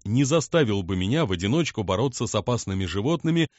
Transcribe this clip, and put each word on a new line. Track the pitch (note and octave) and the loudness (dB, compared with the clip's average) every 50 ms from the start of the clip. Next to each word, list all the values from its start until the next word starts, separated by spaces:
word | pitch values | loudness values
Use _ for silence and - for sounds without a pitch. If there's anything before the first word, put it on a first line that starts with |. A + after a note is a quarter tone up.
| - | -4
не | G2+ A2+ C3 C#3+ | 0 2 2 2
заставил | B2+ D#3+ D#3+ - - - E3 C#3+ G#2+ G2+ G2+ F2+ | 2 2 0 0 2 2 2 2 2 0 -2 -2
бы | E2 F#2+ | -2 -2
меня | F2+ F#2 G2+ C3 E3 D#3 | 0 0 0 0 0 0
в | G2 | 0
одиночку | F#2 E2+ F#2 G2+ B2+ E3+ D#3 - - A2+ G2+ | 0 0 0 0 0 0 0 -2 -4 -4 -2
бороться | F2 F#2 G2 C3 C#3 - - B2 | 0 0 0 0 -2 -2 -4 -4
с | G#2+ - | -2 -2
опасными | G#2 - B2 B2 A2 - G2+ F#2+ F#2+ F#2+ | -2 0 0 -2 -2 -2 -4 -4 -2 -2
животными | E2 E2 G2+ G#2 C#3+ E3+ D3 - D#3+ E3 E3 D#3 - _ | -2 -2 -2 0 0 -2 0 0 0 2 2 0 -2 _